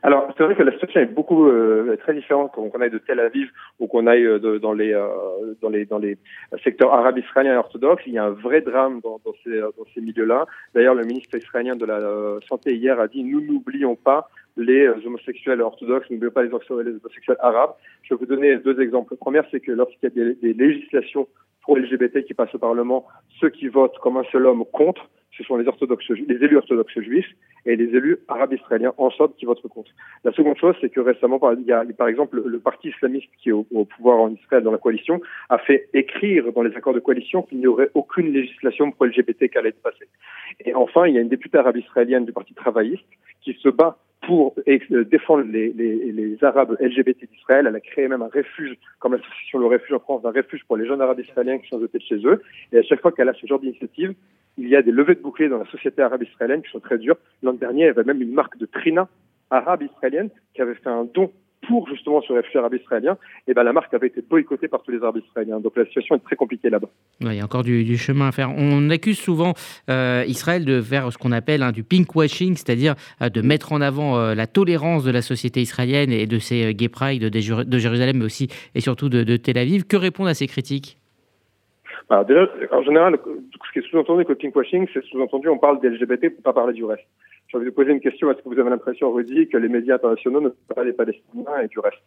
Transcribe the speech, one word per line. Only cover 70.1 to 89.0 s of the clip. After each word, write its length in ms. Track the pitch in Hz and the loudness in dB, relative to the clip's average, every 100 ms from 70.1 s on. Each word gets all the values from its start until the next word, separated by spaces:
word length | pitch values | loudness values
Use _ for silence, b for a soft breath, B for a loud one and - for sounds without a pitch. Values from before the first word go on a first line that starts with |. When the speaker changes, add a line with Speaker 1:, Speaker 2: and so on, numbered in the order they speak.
| 123 127 | 0 -2
Speaker 2:
Israël 380 | 123 - 175 | -4 -2 -2
de 160 | 147 127 | 2 0
faire 320 | 113 139 127 | 0 -2 -4
ce 60 | - | -4
qu'on 160 | 127 | -2
appelle, 280 | 117 113 151 | -2 0 0
hein, 120 | 127 | 0
du 100 | 113 | -4
pinkwashing, 720 | 110 180 175 160 156 - 185 170 | 0 2 4 2 0 2 -2 -2
c'est-à-dire, 400 | - 120 151 139 B B | -2 0 2 0 B B
euh, 60 | 120 | -4
de 140 | 110 | 0
mettre 320 | 113 151 - | 0 0 -2
en 80 | 151 | -2
avant, 360 | 143 139 147 123 | -2 -2 -2 0
euh, 180 | 113 110 | 0 -2
la 120 | 113 | -2
tolérance 560 | - 190 165 156 165 | 0 2 2 0 0
de 80 | 131 | 0
la 100 | 123 | -2
société 380 | 117 123 123 127 | -2 -4 -4 -2
israélienne 540 | 120 - 123 139 143 | -4 -2 -2 0 0
et 140 | 113 107 | 0 0
de 120 | 110 | -2
ses, 280 | - 120 113 | -2 -2 -2
euh, 40 | |
Gay 160 | 104 117 | -2 -4
Pride 380 | - 135 135 110 | -2 -4 -2 -2
de 140 | 110 | -2
Jéru-, 260 | 107 113 123 | -2 -4 0
de 120 | 123 | 0
Jérusalem, 420 | 117 120 127 135 | 0 0 0 0
mais 60 | 110 | -2
aussi 220 | - 131 B B | -4 -8 B B
et 60 | - | -6
surtout 300 | 127 123 143 | -4 -2 0
de, 140 | 123 | 0
de 120 | 113 120 | 2 0
Tel 220 | 120 123 | 0 0
Aviv. 280 | 123 196 180 | 0 0 0
Que 120 | 202 | 0
répondre 320 | 185 - 190 | 0 -2 -2
à 40 | |
ces 140 | 156 135 | -2 -4
critiques ? 500 | - 131 139 139 _ _ _ _ _ _ _ _ _ - B - | -6 -6 -8 -8 _ _ _ _ _ _ _ _ _ -20 B 0
Speaker 1:
Alors 160 | 101 | 2
déjà, 240 | 101 143 190 - - | 4 4 4 0 -2
en 120 | 135 | 0
général, 340 | 139 151 180 156 | 2 4 4 2
ce 480 | - - - - - | -4 -14 -14 -20 -10
qui 60 | - | -8
est 100 | - | -2
sous-entendu 300 | 165 151 170 | -2 2 0
avec 100 | 170 | 0
le 60 | 139 | -2
pinkwashing, 500 | 143 139 123 180 185 | -2 -2 0 -2 -2
c'est 100 | 147 - | -6 -8
sous-entendu, 440 | 131 131 135 147 | -6 -4 -2 0
on 80 | 143 | 2
parle 220 | 143 139 | 4 4
des 80 | 123 | 2
L 100 | 113 | 0
G 80 | 120 | -2
B 140 | 123 | 0
T 100 | 165 | -2
pour 140 | 165 | -2
pas 100 | 135 | 0
parler 200 | 127 120 | 0 0
du 120 | 117 113 | -2 -4
reste. 160 | 107 _ _ b b _ | -6 _ _ b b _
J'ai 100 | 127 | -6
envie 80 | 120 | -4
de 60 | |
poser 200 | 123 135 | 0 2
une 80 | 143 | 2
question. 300 | 139 139 151 | 0 -2 -2
Est-ce 140 | 131 | -2
que 60 | - | -4
vous 100 | 123 | 0
avez 100 | 123 | 0
l'impression, 420 | 123 - 120 | 0 -4 -2